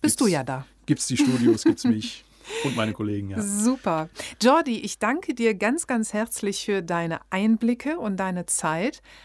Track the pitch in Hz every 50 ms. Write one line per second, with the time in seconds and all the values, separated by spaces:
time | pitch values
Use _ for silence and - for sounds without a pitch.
0 | - 302 - - 277 208 170 143 127 135 131 131 135 - _ _ _ - 147 -
1 | - - 127 117 294 254 - - 233 117 113 110 - 285 - - - 247 226 214
2 | 233 233 - - - _ _ _ - - 427 453 466 139 123 117 110 110 104 -
3 | 110 104 104 101 101 98 98 220 208 202 202 208 214 240 262 - - 202 165 156
4 | 156 165 - - - - - - 208 247 277 330 320 277 226 208 - 208 - -
5 | - 214 269 349 - - 262 240 233 226 220 185 202 214 269 339 - - 262 226
6 | 220 - - 208 226 226 - - - 202 196 - - - 202 196 175 165 175 170
7 | 170 165 165 - - _ - 190 202 220 226 220 233 226 247 240 - 277 320 349
8 | - 208 190 185 190 190 185 180 175 - - - - 165 160 165 196 277 - -
9 | - - - -